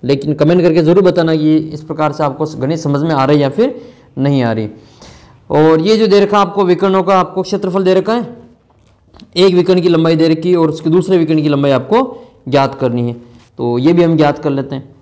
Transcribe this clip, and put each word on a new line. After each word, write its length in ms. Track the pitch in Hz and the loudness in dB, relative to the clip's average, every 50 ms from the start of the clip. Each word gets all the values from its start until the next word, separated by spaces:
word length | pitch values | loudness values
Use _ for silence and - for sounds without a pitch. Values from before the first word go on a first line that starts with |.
| - | -2
लेकिन 300 | 120 139 135 139 147 151 | -2 -2 -2 -2 -6 -2
कमेंट 260 | 147 151 151 170 185 | -2 0 2 2 2
करके 200 | 170 175 160 160 | 2 2 2 2
ज़रूर 220 | 160 151 175 190 196 | 2 4 4 4 4
बताना 320 | 180 170 175 165 160 160 | 2 2 2 0 0 0
कि 220 | 156 151 156 156 156 | 0 2 2 2 2
इस 260 | 156 - 151 151 - | 0 -2 -10 -14 -12
प्रकार 280 | - 160 156 156 151 143 | -12 -6 -2 -2 -4 -2
से 100 | - 156 | -2 -4
आपको 220 | 143 135 - 156 151 - - | -4 -2 -4 -6 -6 -6 -6
गणित 220 | 127 135 156 156 | -4 -4 -4 -4
समझ 220 | 156 151 143 139 | -2 -2 -2 -2
में 100 | 147 165 | 0 -2
आ 40 | 160 | 0
रहा 120 | 139 135 135 | 0 2 2
है 100 | 151 147 | 2 2
या 120 | 143 135 | 2 0
फिर 300 | 131 - 226 269 - - - - - _ _ _ _ - | 0 -2 -2 -2 -2 -8 -16 -20 -20 _ _ _ _ -4
नहीं 260 | 131 139 143 135 127 | -2 0 0 0 0
आ 80 | 117 | -2
रही। 180 | 113 110 110 104 107 - - - - - - - - - - - - - _ _ | -2 -4 -6 -8 -10 -14 -20 -20 -20 -20 -20 -20 -20 -20 -20 -20 -20 -20 _ _
और 300 | - 147 151 160 160 160 | 0 2 4 4 4 2
ये 160 | 160 202 220 214 | 2 2 2 2
जो 100 | 220 208 | 2 2
दे 120 | 190 202 | 4 2
रखा 200 | 202 202 202 208 | 2 2 2 0
आपको 240 | 202 190 - 190 202 | 0 0 -2 -2 0
विकर्णों 380 | 180 180 165 190 196 190 190 180 | 0 0 0 0 0 0 0 0
का 120 | 170 196 | 2 2
आपको 260 | 185 180 - - 185 185 | 0 0 -2 -4 -8 -6
क्षेत्रफल 400 | - 202 196 202 190 175 196 196 | -4 -6 -4 -4 -4 -4 -2 0
दे 100 | 180 185 | 2 2
रखा 200 | 190 190 202 220 | 0 0 -2 -4
है, 220 | 240 226 - - - - - _ _ _ _ _ _ _ _ _ _ _ _ _ - - _ _ | -4 -4 -8 -12 -18 -20 -20 _ _ _ _ _ _ _ _ _ _ _ _ _ -20 -20 _ _
एक 180 | 170 180 196 180 | 2 2 4 4
विकर्ण 260 | 180 175 180 185 185 | 2 2 4 2 2
की 80 | 170 180 | 2 2
लंबाई 260 | 170 160 160 165 165 | 2 2 2 0 2
दे 120 | 160 160 165 | 2 2 2
रखी 220 | 160 160 160 175 | 0 0 0 0
है 60 | 180 170 | 0 2
और 120 | 165 160 | 2 0
उसके 200 | 151 151 - 160 | -2 -2 -2 0
दूसरे 280 | 156 180 175 180 190 180 | 0 0 2 2 0 0
विकर्ण 240 | 165 151 160 156 | 2 2 0 0
की 80 | 147 151 | 0 0
लंबाई 220 | 147 139 139 143 | 0 0 0 0
आपको 520 | 135 127 127 - 208 233 269 254 - - - - _ _ _ - | 0 0 0 0 0 0 0 -2 -6 -14 -20 -20 _ _ _ -2
ज्ञात 260 | 123 139 135 131 120 | 0 0 0 0 -2
करनी 260 | - 131 127 117 120 | -4 -4 -4 -2 -2
है, 120 | 120 120 120 120 - - - - - _ _ _ | -4 -4 -6 -10 -14 -20 -20 -20 -20 _ _ _
तो 180 | 127 120 120 120 | -4 -2 -2 0
ये 140 | 127 151 170 | 2 2 2
भी 100 | 175 175 | 4 2
हम 140 | 165 165 156 | 2 2 2
ज्ञात 220 | 156 143 143 147 | 2 0 0 -2
कर 100 | - 156 | -4 -4
लेते 260 | 139 135 135 135 139 | -4 -4 -6 -6 -10
हैं। 200 | 135 127 - - _ | -12 -12 -16 -20 _